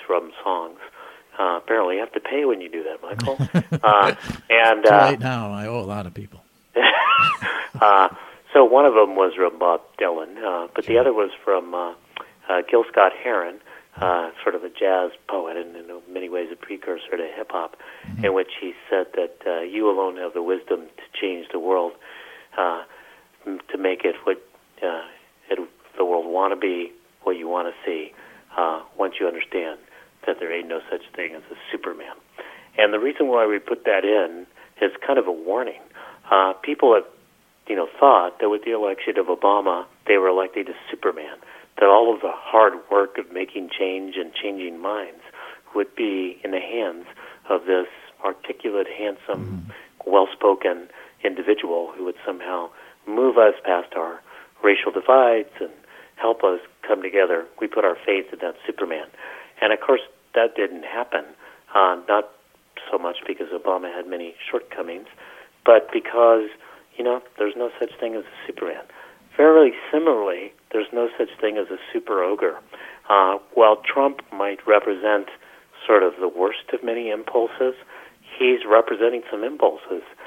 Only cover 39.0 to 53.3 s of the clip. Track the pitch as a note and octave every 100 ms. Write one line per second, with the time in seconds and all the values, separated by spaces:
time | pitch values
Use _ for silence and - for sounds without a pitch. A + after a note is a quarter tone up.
39 | - G2+ F2+ F2 G2+ G#2 G2 F2 F2+ _
40 | - G2+ F#2+ F#2 F#2+ G#2 F2+ E2+ - -
41 | G2 D#2+ D2+ - - - - - G2+ G#2
42 | A#2 G#2+ F2+ - - A2 G#2+ F2+ - G2+
43 | G2 - G2 F2+ F#2 G2+ F2 - F#2+ F#2+
44 | F#2+ F#2 E2 - G#2 G2 F2+ E2 F#2+ G#2+
45 | F2+ - - - - - _ G#2 G2 -
46 | A2 F#2+ F2+ - G2+ F#2 F2+ A#2 G2 E2+
47 | F2 - - - - F#2 F#2 F#2 F2 -
48 | - - G2 F#2 - - A#2 G2+ F#2 -
49 | G#2+ G2 - G2 G#2 F#2 F2+ - - -
50 | - G2 F#2+ - G#2 F#2 F#2 F2 F2 -
51 | - _ G2+ F#2 F2 G#2+ F2 E2+ E2 F#2
52 | F2+ - - F2+ F2+ F2+ E2 - - _
53 | G#2 A2 C3